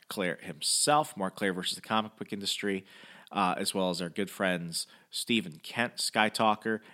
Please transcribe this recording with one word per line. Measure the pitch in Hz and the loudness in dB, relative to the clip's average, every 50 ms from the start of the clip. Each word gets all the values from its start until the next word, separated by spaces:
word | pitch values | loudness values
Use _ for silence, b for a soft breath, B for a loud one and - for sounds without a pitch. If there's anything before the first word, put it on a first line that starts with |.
| - _ | -14 _
Claire | - - 95 90 78 - | -4 -2 -2 -2 -2 -4
himself, | - 92 80 - - - - - - 147 147 147 151 151 - - | -6 -12 -12 -4 -2 0 2 2 4 4 4 4 4 0 -2 -4
Mark | 95 95 - | -4 -4 -2
Claire | - - 98 90 | 0 0 0 0
versus | 90 87 - - | 0 -2 -4 -6
the | - | -6
Comic | - - 110 110 107 107 - - | -4 0 0 0 0 0 -6 -12
Book | - - | -10 -8
Industry, | - 101 98 95 - - - 101 98 95 95 B B B B B B B B B | -8 -6 -4 -4 -4 -2 0 -2 -2 -2 -4 B B B B B B B B B
uh, | - 101 98 90 - - | -2 0 2 2 2 0
as | 98 - - | -2 -2 0
well | 101 95 92 | 0 0 0
as | 87 85 | 0 -2
our | 92 85 | -4 -6
good | 80 - 101 92 | -4 -4 -4 -4
friends | - - 101 92 90 87 85 85 82 - - B B B B B | -2 0 2 2 2 2 -2 -4 -4 -6 -6 B B B B B
Stephen | - - - - 120 110 104 90 76 80 _ | -8 -8 0 2 2 2 2 0 -10 -12 _
Kent, | - - - 117 120 - - | -8 -2 -2 -2 -2 -2 -4
Sky | - - - 117 107 107 | -4 0 2 4 4 4
Talker, | - - 117 110 107 - - 110 110 107 B B | 4 4 4 4 4 2 0 -2 -2 -2 B B